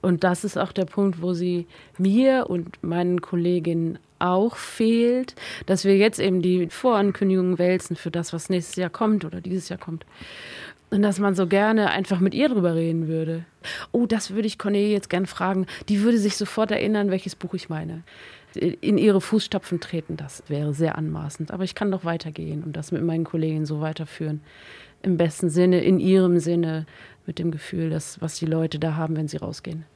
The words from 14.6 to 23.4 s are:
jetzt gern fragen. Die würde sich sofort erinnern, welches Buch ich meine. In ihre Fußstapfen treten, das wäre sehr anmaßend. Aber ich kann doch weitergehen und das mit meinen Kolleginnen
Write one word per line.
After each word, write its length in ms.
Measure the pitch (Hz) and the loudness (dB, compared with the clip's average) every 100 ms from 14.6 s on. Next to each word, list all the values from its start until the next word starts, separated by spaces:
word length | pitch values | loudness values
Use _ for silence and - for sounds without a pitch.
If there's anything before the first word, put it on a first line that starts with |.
| 208 202 208 | 0 2 2
jetzt 180 | 202 - | 0 0
gern 180 | 180 190 | -2 -2
fragen. 400 | - 180 190 185 - - | -2 0 0 -2 -8 -2
Die 140 | 202 | 2
würde 160 | 220 233 | 4 4
sich 180 | 202 - | 2 0
sofort 360 | 202 - 220 | -4 -2 0
erinnern, 400 | 208 - 214 202 | 0 2 2 2
welches 240 | 185 185 - | 0 -4 -10
Buch 180 | 180 | -8
ich 140 | 180 - | -8 -6
meine. 340 | 160 160 165 170 - - - - - | -8 -6 -10 -14 -20 -20 -20 -14 -2
In 420 | 175 - - 208 | -2 0 0 4
ihre 220 | 208 190 | 4 4
Fußstapfen 580 | - 220 - 196 - 175 | 2 0 0 -6 -4 -6
treten, 380 | - 170 - 160 | -4 -8 -6 -10
das 260 | 143 - - | -10 -16 -6
wäre 260 | 147 147 | -4 -2
sehr 240 | 143 160 - | 0 0 0
anmaßend. 540 | 156 151 151 - 156 | -4 -6 -8 -8 -8
Aber 100 | - | -4
ich 140 | 185 - | -6 -2
kann 160 | 202 | -2
doch 120 | 190 | -2
weitergehen 600 | 170 170 160 151 160 151 | -2 -4 -6 -10 -8 -6
und 120 | 165 156 | -6 -8
das 140 | 151 | -4
mit 140 | 170 | -2
meinen 180 | 170 165 | 0 -2
Kolleginnen 440 | 160 165 | -2 -2